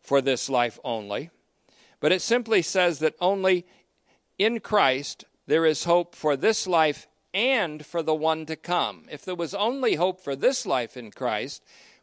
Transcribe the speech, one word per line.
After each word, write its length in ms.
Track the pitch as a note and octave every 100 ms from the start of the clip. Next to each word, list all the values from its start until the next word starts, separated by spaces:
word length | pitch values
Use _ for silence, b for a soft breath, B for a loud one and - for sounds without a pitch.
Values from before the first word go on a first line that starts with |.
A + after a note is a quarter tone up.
for 180 | - C#3
this 300 | C3 B2 -
life 280 | B2+ A#2+ -
only, 460 | C3+ A2+ G2+ G#2 E3+ _ _ _ b b b b
but 100 | D3+
it 100 | F3+
simply 400 | - A#3+ A3 G#3+
says 380 | - F#3+ F3+ C#3+
that 160 | D3+ -
only 440 | F3+ G3 F#3+ F3+ b b b _ _ _ _ -
in 220 | G#3+ A#3
Christ 640 | - G#3+ C#3 C3 C#3 - - _ -
there 180 | D#3 D#3+
is 200 | C#3+ E3+
hope 300 | F3 E3+ -
for 200 | D3+ C#3
this 320 | G3 A3 F#3
life 400 | E3+ D#3 C#3+ - _ _
and 520 | F#3+ B3 B3+ E3+ D3+ D3
for 180 | E3+
the 100 | D#3+
one 320 | D#3 D#3 D#3+ D#3
to 120 | D#3
come. 480 | - F3 A#2 F2+ -
If 140 | D3
there 120 | - F3+
was 180 | E3+
only 420 | G3 G#3+ C4+ B3+ D#3
hope 240 | F#3 F3+
for 160 | - C3+
this 300 | C4 - G3
life 320 | C3 A#2 B2+
in 140 | A2+
Christ, 520 | - B2+ G#2+ C3 - b b b b